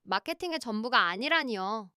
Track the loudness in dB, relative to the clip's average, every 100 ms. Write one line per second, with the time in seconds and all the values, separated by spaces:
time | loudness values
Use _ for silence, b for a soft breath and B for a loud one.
0 | -4 -4 -2 -6 -4 -4 -4 -4 2 4
1 | 4 2 0 2 0 -2 -2 -4 -8